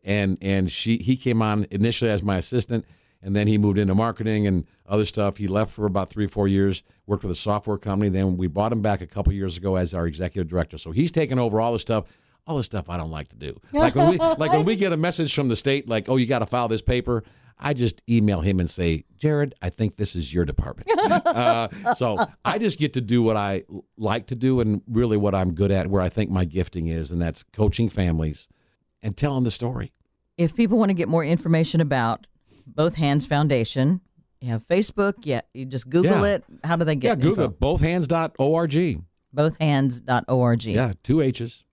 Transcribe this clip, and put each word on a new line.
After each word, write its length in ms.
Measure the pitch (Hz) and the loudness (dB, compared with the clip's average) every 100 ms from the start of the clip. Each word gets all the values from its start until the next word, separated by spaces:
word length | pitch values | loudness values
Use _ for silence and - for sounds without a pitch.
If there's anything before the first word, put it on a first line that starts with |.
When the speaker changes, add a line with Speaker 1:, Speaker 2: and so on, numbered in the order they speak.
Speaker 1:
And, 340 | 98 104 98 92 | -2 0 0 -2
and 300 | 98 98 92 | 0 0 0
she, 260 | - 110 113 | -2 -2 -2
he 180 | - 131 | 0 -2
came 260 | 131 113 | 0 0
on 260 | 110 107 101 | 0 0 -2
initially 380 | 98 113 110 117 | 0 0 2 0
as 120 | 104 | 0
my 140 | 101 95 | 0 -2
assistant, 480 | - 123 - 117 - - _ _ | 0 -4 -2 -4 -6 -20 _ _
and 140 | 95 101 | -2 0
then 120 | 107 | 2
he 100 | 107 | 4
moved 200 | 104 98 | 4 2
into 180 | 101 95 | 2 2
marketing 520 | 113 110 110 107 104 | 0 -2 -2 0 2
and 180 | 92 78 _ - | 0 -2 _ -4
other 200 | 104 104 | -2 0
stuff. 320 | - 101 - | 0 -2 -2
He 100 | 101 | -2
left 240 | 98 110 | 0 -2
for 140 | - 104 | -2 -2
about 240 | 95 92 | -2 -4
three, 180 | - 101 | -4 -4
four 200 | - 101 | 0 2
years, 360 | 98 98 90 _ _ - | 4 2 0 _ _ -6
worked 180 | 98 | -4
with 80 | 101 | -4
a 40 | 85 | -6
software 380 | 107 104 107 101 | -2 -4 -2 -6
company. 320 | 107 98 104 | -2 0 0
Then 260 | 92 95 90 | 2 0 0
we 120 | 92 | -2
brought 260 | 80 107 | 0 -2
him 80 | 117 | 0
back 180 | 104 98 | 0 -2
a 80 | 87 | -4
couple 240 | - 98 | -2 -2
years 240 | 101 95 85 | 0 -6 -4
ago 200 | 98 92 | -2 0
as 160 | 87 | -2
our 120 | 90 85 | -2 -4
executive 420 | 76 90 101 82 | -4 -6 -6 -4
director. 280 | 90 82 78 | -4 -4 -8
So 140 | - | -8
he's 180 | 92 165 | -2 0
taken 280 | 165 143 127 | 0 0 0
over 220 | 120 107 | 0 0
all 100 | 117 | 0
the 80 | 113 | -2
stuff, 260 | - 110 - _ _ _ - | -2 -2 -4 _ _ _ -6
all 120 | 151 | -6
the 60 | 113 | -4
stuff 240 | 104 82 | -6 -6
I 80 | 87 | -8
don't 140 | 80 | -6
like 180 | 78 71 | -8 -12
to 60 | 55 | -12
do. 240 | 73 - _ | -12 -12 _
Like 240 | 285 330 - | 0 2 4
when 140 | 339 | 4
we, 60 | 370 | 4
Speaker 2:
<laughs> 0 | |
Speaker 1:
like 340 | 330 320 156 | 2 0 2
when 140 | 165 165 | 2 2
we 100 | 214 | 2
get 160 | 196 | 0
a 60 | 160 | 0
message 360 | 170 165 156 | -2 -2 -2
from 140 | - 135 | 0 0
the 80 | 110 | 0
state, 320 | 139 135 - | 0 -2 0
like, 220 | 110 101 | -4 0
"Oh, 80 | 131 | 0
you 80 | 120 | 2
gotta 200 | 131 107 | 0 0
file 220 | 123 120 | 0 0
this 140 | 110 | 0
paper," 420 | - 123 123 117 - _ _ _ | 0 -2 0 -4 -4 _ _ _
I 140 | 143 | -4
just 280 | 139 120 - - | 0 0 -2 0
email 320 | 117 104 92 | 4 4 2
him 180 | 85 95 | 2 2
and 100 | 87 | 0
say, 360 | - 85 80 - _ | 0 0 0 -4 _
"Jared, 380 | 151 147 143 - | 0 0 -2 -4
I 80 | 90 | -10
think 260 | - 110 - | -2 -4 -2
this 200 | 101 90 | -6 -4
is 180 | 69 | -2
your 120 | 85 80 | 0 0
department." 440 | - 69 64 - 392 | 0 -4 -8 -2 0
Speaker 2:
<laughs> 40 | 415 339 339 | 2 2 2
Speaker 1:
Uh, 420 | 320 175 339 226 196 208 247 | 2 2 2 -2 -4 -4 0
so 220 | 123 104 - - 117 | 0 0 -2 -2 -4
I 120 | 196 | 0
just 180 | 220 - | -2 0
get 140 | 147 | -2
to 80 | 131 | -2
do 220 | 107 120 | 0 2
what 120 | 113 107 | 4 2
I 260 | 101 98 - | 0 -4 -6
l-, 140 | 101 - - | -16 -18 -6
like 300 | 107 113 - | -2 -2 -4
to 80 | 120 | -2
do 240 | 131 127 | 2 2
and 220 | 110 104 - | 2 -2 -2
really 300 | 113 123 107 | 0 2 2
what 160 | 104 | 2
I'm 200 | 95 92 | 2 0
good 180 | 82 98 | 0 2
at, 160 | 95 87 | 2 2
where 140 | 98 | 0
I 80 | 90 | 0
think 200 | 110 101 | -2 -2
my 160 | 92 87 | 0 0
gifting 420 | 85 85 90 82 | -2 -4 -4 -4
is, 240 | 82 78 | -4 -4
and 100 | 85 | -2
that's 220 | 85 73 - | -2 -4 -14
coaching 360 | - 107 - 117 | 0 0 2 -2
families 580 | - 90 80 80 76 - _ _ _ _ _ | 0 0 0 -2 -6 -16 _ _ _ _ _
and 140 | 107 98 | -10 -2
telling 260 | 147 135 | -2 0
the 80 | 120 | -2
story. 420 | - 120 123 - _ _ _ _ - | -2 -6 -6 -8 _ _ _ _ -2
Speaker 2:
If 180 | 170 - | -2 2
people 220 | 226 220 | 2 4
wanna 160 | 220 | 2
get 140 | 185 170 | 2 0
more 140 | 165 | 0
information 580 | 151 170 165 165 160 165 | 2 0 2 2 2 2
about 460 | 156 135 117 113 - _ _ _ - | 2 0 0 -2 -8 _ _ _ -14
Both 280 | 127 165 156 | -2 0 2
Hands 300 | 147 143 - | 0 0 0
Foundation, 760 | 147 151 131 113 131 131 180 _ _ _ _ | 0 2 0 0 0 0 0 _ _ _ _
you 80 | 127 | -6
have 160 | 113 - | -6 0
Facebook, 460 | 180 196 - 202 196 | 0 0 0 -2 -2
yeah, 180 | 151 120 - | -4 -4 -6
you 120 | 127 131 | -14 -8
just 240 | 131 127 | -8 0
Google 360 | 160 180 190 202 | 2 4 4 4
Speaker 1:
Yeah. 100 | 196 | 0
Speaker 2:
it. 80 | - - | -4 -10
How 120 | 156 170 | -2 0
do 100 | 160 | 2
they 100 | 147 | 2
get 120 | 240 | 2
Speaker 1:
Yeah, 80 | 196 | 2
Google 300 | 139 202 131 | 2 2 -2
Speaker 2:
info? 80 | |
Speaker 1:
it, 60 | 92 | 0
both 220 | 135 175 | 0 2
hands 240 | 160 175 143 | 2 0 0
dot 280 | 165 165 - | 0 -2 0
org. 640 | 180 165 170 143 175 82 87 _ _ | 0 2 2 0 0 -2 -10 _ _
Speaker 2:
Both 240 | 131 151 151 | 0 0 2
hands 420 | 156 139 135 120 | 2 2 2 -2
dot 240 | - 123 - | -2 -2 2
org. 360 | 127 123 117 | 2 4 2
Speaker 1:
Yeah, 300 | 113 107 123 95 | 0 0 0 -4
two 180 | - 151 | 0 2
H's. 420 | 135 123 117 - _ | 2 -2 -8 -12 _